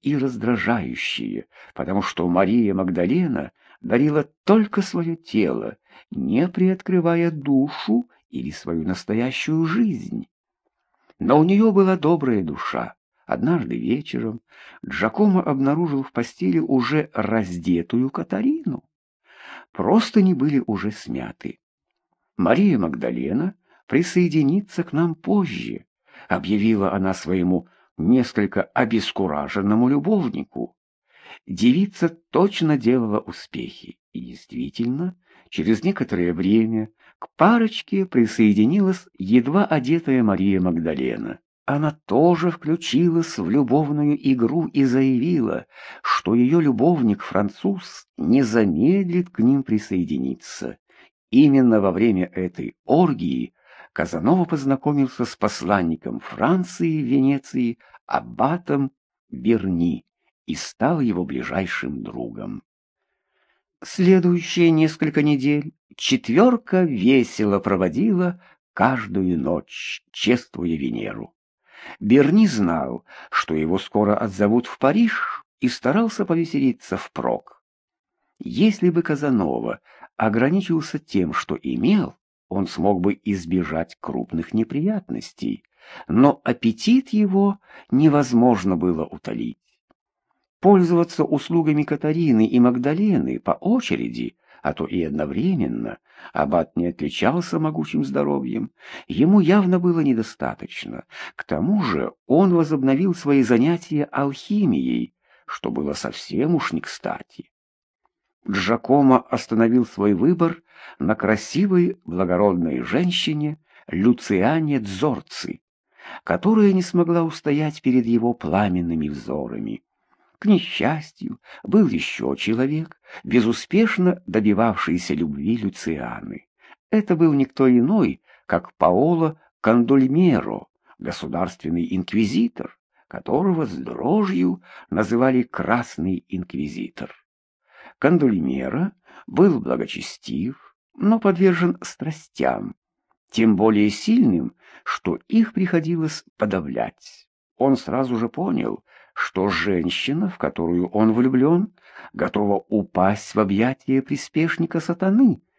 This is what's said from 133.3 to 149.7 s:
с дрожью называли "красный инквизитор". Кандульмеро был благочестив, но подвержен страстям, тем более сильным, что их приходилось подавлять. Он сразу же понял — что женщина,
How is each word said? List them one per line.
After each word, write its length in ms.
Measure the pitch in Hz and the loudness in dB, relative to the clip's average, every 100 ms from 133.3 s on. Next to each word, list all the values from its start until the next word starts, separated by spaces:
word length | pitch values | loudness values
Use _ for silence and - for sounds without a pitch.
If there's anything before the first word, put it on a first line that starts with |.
| 143 196 165 | -2 0 -2
с 60 | 117 | -4
дрожью 880 | 80 64 60 135 214 190 90 90 180 - - - | -8 -10 -6 -2 0 0 0 0 -2 -10 -20 -6
называли 520 | 85 104 117 131 127 | -4 0 2 2 2
"красный 800 | - - 87 120 120 - 92 90 - | -2 -4 -2 -2 -4 -6 -4 -4 -6
инквизитор". 880 | 90 87 67 73 - - - - - _ _ _ _ _ - - _ | -10 -8 -8 -8 -10 -12 -12 -16 -18 _ _ _ _ _ -20 -20 _
Кандульмеро 920 | 139 170 131 92 67 65 65 143 196 - _ - | 2 4 4 2 -2 -4 -4 -4 -4 -8 _ -20
был 340 | - - 190 127 | -4 4 4 4
благочестив, 1160 | 64 62 - - - - - 65 113 - _ _ _ | -2 -4 -4 -10 -14 -14 -10 -6 -6 -10 _ _ _
но 220 | - 202 226 | -2 2 2
подвержен 580 | 196 175 190 170 175 - | 2 4 2 4 0 -2
страстям, 920 | - - 151 156 - - 64 53 50 - _ _ _ _ _ | -10 -10 -10 -10 -12 -4 -2 -2 -6 -14 _ _ _ _ _
тем 240 | - 113 | 2 2
более 340 | 95 110 104 104 | 4 4 4 2
сильным, 640 | - - 240 139 85 60 - _ - | 0 0 4 4 2 -2 -10 _ -14
что 340 | - - 92 - - | -10 -6 -4 -6 0
их 260 | 220 220 | 2 2
приходилось 680 | 190 180 165 160 170 160 156 - - | 0 0 0 -2 -2 -4 -8 -16 -6
подавлять. 880 | 104 95 71 57 57 - - - _ _ _ - | -2 -2 -4 -4 -6 -8 -20 -20 _ _ _ -2
Он 200 | 135 131 | 2 2
сразу 400 | - 123 131 113 | 0 -4 -2 -2
же 100 | 113 | -4
понял — 540 | 151 185 160 57 - _ - _ | -4 -4 -4 -4 -8 _ -20 _
что 320 | - - 92 101 | -10 -6 -2 -2
женщина, 800 | 85 101 | -2 -2